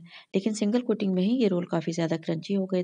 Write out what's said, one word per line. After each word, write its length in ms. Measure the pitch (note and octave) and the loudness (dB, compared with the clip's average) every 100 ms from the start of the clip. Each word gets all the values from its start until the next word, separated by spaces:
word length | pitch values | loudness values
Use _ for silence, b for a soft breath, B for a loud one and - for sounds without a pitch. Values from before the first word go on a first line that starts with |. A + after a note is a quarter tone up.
| E3+ B B G3 | -6 B B -2
लेकिन 180 | A3 | -2
सिंगल 280 | G#3+ G#3 A#3+ | 0 0 0
कोटिंग 320 | B3 G#3 G3 | 0 0 0
में 80 | F#3 | 2
ही 120 | F#3+ B3+ | 2 2
ये 120 | A3 | 2
रोल 180 | F3+ F3 | 2 0
काफ़ी 260 | E3+ D#3 | -2 -2
ज़्यादा 240 | E3 E3 E3 | -2 0 0
क्रंची 360 | D#3+ E3 - | -2 -4 -2
हो 120 | G3 F#3+ | -2 0
गए 180 | F#3 | 0